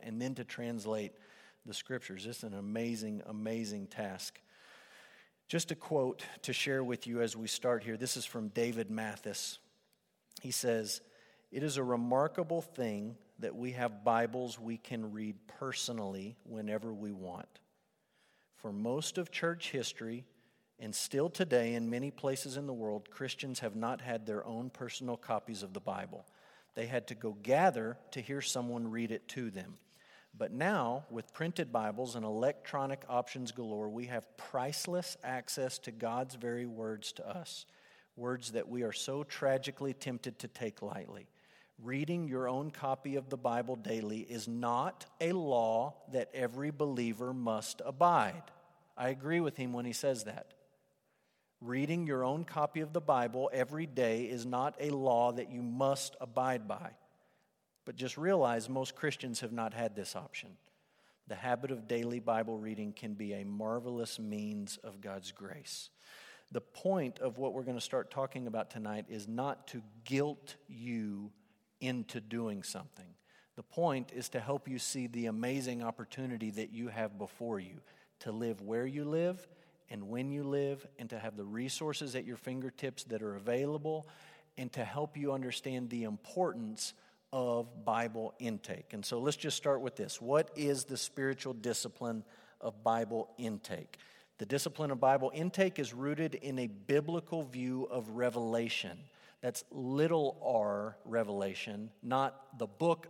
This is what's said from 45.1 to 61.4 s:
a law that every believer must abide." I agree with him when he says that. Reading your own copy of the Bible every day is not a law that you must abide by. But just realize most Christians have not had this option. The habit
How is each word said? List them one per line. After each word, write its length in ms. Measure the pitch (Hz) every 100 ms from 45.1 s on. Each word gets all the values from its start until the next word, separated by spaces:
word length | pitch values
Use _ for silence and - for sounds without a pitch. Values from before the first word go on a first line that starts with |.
| -
a 100 | 165
law 640 | 185 156 123 113 113 139 147 -
that 200 | 131 -
every 360 | 131 123 123 143
believer 640 | 143 151 127 117 107 123
must 480 | 131 117 110 107 -
abide." 680 | 123 135 175 165 107 87 - - - _ _ -
I 140 | 123
agree 300 | 135 139 170
with 180 | 160 135
him 160 | 127
when 120 | 120 120
he 80 |
says 300 | 113 139 127
that. 300 | 104 - - - _ _ _ _ _ _ _ _ _ _
Reading 440 | 120 127 143 170 165
your 160 | 135
own 220 | 127 147 165
copy 360 | 156 147 160
of 120 | 151
the 80 | 165
Bible 480 | 151 135 120 123 135
every 320 | 131 123 151 131
day 420 | 127 120 113 120
is 180 | 123 120
not 300 | 123 143 -
a 100 | 147
law 420 | 143 131 117 123
that 200 | 120 139
you 100 | 123
must 540 | 120 120 135 135 - -
abide 480 | 127 120 131 123 107
by. 280 | 98 - - _ _ _ _ _ _ _ _ -
But 100 | 123
just 220 | 127 -
realize 520 | 165 196 127 117 113
most 260 | 131 127 -
Christians 440 | 156 135 127 113
have 100 | 120
not 220 | 117 113
had 220 | 110 113 104
this 200 | 92 98
option. 420 | 90 - - 92 _ _ _ _ _ _ -
The 80 |
habit 360 | 98